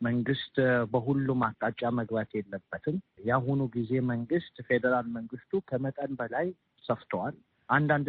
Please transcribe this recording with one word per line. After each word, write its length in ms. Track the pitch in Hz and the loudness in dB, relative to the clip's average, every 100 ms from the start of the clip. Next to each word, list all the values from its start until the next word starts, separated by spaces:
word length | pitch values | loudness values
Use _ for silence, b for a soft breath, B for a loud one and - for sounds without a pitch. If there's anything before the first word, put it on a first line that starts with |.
መንግስት 540 | 120 120 120 135 - - 131 123 113 | 0 0 0 -2 -2 0 4 4 2
በሁሉም 540 | 123 117 139 135 127 | 0 2 0 2 2
አቅጣጫ 380 | 117 110 110 113 120 | 0 0 -4 0 0
መግባት 380 | 120 110 110 104 | 0 0 -2 -2
የለበትም። 640 | 107 98 98 - 95 - 175 - - | -4 -4 -8 -10 -8 -4 -4 -6 -8
የአሁኑ 360 | 104 127 123 139 135 | 0 0 2 0 0
ጊዜ 200 | 120 113 131 | -2 0 0
መንግስት፣ 540 | 127 120 117 170 - - | 0 0 0 -2 -2 -10
ፌዴራል 440 | 127 123 127 127 117 | 0 2 4 2 0
መንግስቱ 500 | 117 113 123 - 190 - | -6 -8 -10 -4 -4 -2
ከመጠን 460 | 131 135 135 139 135 | -4 -4 -4 -6 -4
በላይ 320 | 117 120 175 180 _ _ | -4 -2 -4 -4 _ _
ሰፍተዋል። 520 | - 117 - 92 120 - _ _ - | -4 -4 -2 -4 -2 -6 _ _ 0
አንዳንድ 380 | 131 151 147 | 2 4 2